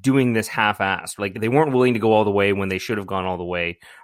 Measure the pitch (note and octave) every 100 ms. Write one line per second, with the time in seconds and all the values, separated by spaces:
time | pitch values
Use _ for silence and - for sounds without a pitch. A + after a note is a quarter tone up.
0 | B2 C3+ B2 A2+ G#2+ - G#2+ G#2 G2 F#2
1 | E2+ - G2+ G#2 A2 C3+ D#3 B2+ B2+ A#2
2 | A2 G#2+ G#2 G2+ G2+ G2 G2 F#2+ - G#2+
3 | F#2+ G2 F#2 F2+ F2 F2 E2+ F2 - -